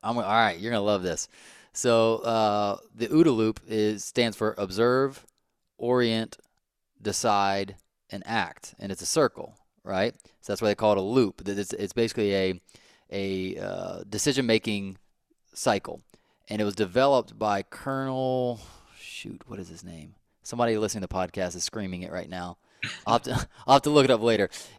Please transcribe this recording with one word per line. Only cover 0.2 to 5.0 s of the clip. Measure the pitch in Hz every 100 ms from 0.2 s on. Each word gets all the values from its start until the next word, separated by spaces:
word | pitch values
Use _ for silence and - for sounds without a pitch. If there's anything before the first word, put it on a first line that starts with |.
right, | 98 113 110 82
you're | 107
gonna | 113
love | 101 101
this. | 90 82 - - - - _
So, | - 127 113 113 110
uh, | 117 113 107 104 101 98 -
the | - 117
ooda | 156 165
loop | 113 110 110 104
is, | 107 107 104
stands | - - 117 101
for | 107 107
observe, | 98 95 117 131